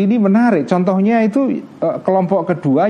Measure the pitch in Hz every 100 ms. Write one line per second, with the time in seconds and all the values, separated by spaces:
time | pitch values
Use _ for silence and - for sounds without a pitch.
0 | 196 233 196 208 240 185 123 180 180 190
1 | 202 233 220 262 262 - - - 160 127
2 | - 190 180 196 165 170 147 135